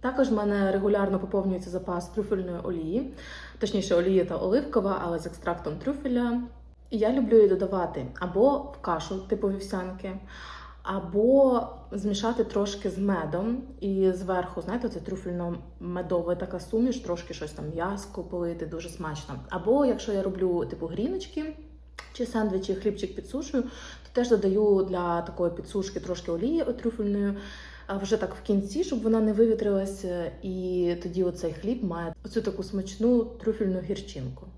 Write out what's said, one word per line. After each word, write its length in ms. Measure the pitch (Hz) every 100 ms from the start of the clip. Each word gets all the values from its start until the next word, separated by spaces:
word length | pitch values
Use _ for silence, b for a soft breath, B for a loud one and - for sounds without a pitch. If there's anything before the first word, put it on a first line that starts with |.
Також 280 | 247 262 240
в 60 |
мене 380 | 214 208 202 196
регулярно 460 | 196 202 202 196 185
поповнюється 520 | 190 196 190 185 180
запас 380 | 180 - 175 -
трюфельної 500 | - 202 190 180 170
олії, 520 | - 170 160 208 294 B B B B B
точніше, 360 | 202 202 190
олія 300 | 175 180 190
та 120 | 175 160
оливкова, 640 | 185 233 285 233 196 196
але 140 | 170 170
з 80 | 170
екстрактом 520 | - - 170 - 160
трюфеля. 640 | - 277 269 247 240 240 240 - - - -
І 80 | 220
я 140 | 214
люблю 240 | 262 220 226
її 120 | 202
додавати 580 | 185 185 190 165 147 127 -
або 380 | 180 185 262 277
в 220 | - -
кашу, 380 | - 160 - 190
типу 320 | - 202 202
вівсянки, 600 | 196 - 190 180 185 196 190 B B B B B B
або 800 | - 190 170 196 226 269 269 240 233 - -
змішати 520 | 202 202 196 226 240
трошки 460 | 214 202 202 202 202
з 80 | 185
медом 640 | 196 185 156 170 214 247 - -
і 320 | 202 190 190
зверху, 500 | 180 185 185 180 -
знаєте, 260 | 165 233 240
це 120 | 165
трюфельно-медова 1400 | - 190 180 175 175 175 - - 175 180 175 180 170 175
така 240 | 180 180
суміш, 400 | - 220 247 233
трошки 340 | 185 175 -
щось 180 | 165 151
там, 120 | - 151
м'яско 480 | 165 180 202 - -
полити, 440 | 175 175 170 170 160
дуже 220 | 165 165
смачно. 460 | - 160 147 - 131 -
Або 380 | 185 180 269 269
якщо 260 | 214 -
я 100 | 196
роблю, 420 | 196 180 185 175
типу, 220 | - - 160
гріночки 720 | 175 247 381 - - 311 320 302 - - - -
чи 140 | - 240
сендвічі, 480 | 226 214 185 190
хлібчик 400 | 185 214 202 190
підсушую, 480 | - - 262 294 269
то 480 | 240 - - - -
теж 160 | - 247
додаю 580 | 214 190 190 214 196 185
для 340 | 180 175 170
такої 300 | 170 - 175
підсушки 480 | 170 - 202 190 185
трошки 320 | 170 175 -
олії 320 | 170 226 330
трюфельної, 680 | 277 240 233 226 208 202 202 202 202 B B B B
а 40 | 196
вже 200 | 196 220
так 180 | 190
в 80 | -
кінці, 420 | - 202 196 302
щоб 180 | 370 240
вона 180 | 220 226
не 120 | 214
вивітрилася, 1000 | 208 226 208 208 196 196 190 185 175 170 -
і 520 | 190 185 185 180 175 175
тоді 220 | 175 170
оцей 280 | 180 170 170
хліб 320 | 151 196 247
має 300 | 190 170 170 165
оцю 180 | 208 226
таку 200 | 202 190
смачну 600 | 190 196 185 - 226 240
трюфельну 560 | 226 - 220 220 196 185
гірчинку. 680 | 156 196 - 139 131 - -